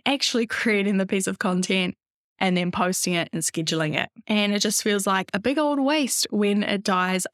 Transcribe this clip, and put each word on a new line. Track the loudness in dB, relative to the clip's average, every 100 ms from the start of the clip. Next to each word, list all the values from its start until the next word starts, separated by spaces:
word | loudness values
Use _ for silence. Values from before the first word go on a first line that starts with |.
| -2
actually | 0 0 0 -2
<laughs> | -2
creating | 0 2 2 2
the | 0
piece | 0 -2
of | -2
content | 0 0 2 0 0 -4 _ _ _ -2
and | 0 2
then | 0
posting | 0 0 0 0
it | -2 -2
and | -4
scheduling | -4 -4 -2 -2 0 -2
it. | -4 -6 -2
And | 0 2
it | 0
just | 0 0
feels | 0 0 2
like | 0 0
a | -2
big | 0 0
old | 2 2
waste | 2 2 0 -2 -2
when | 0 0 0
it | 0 -2
dies | 0 0 2 0 -2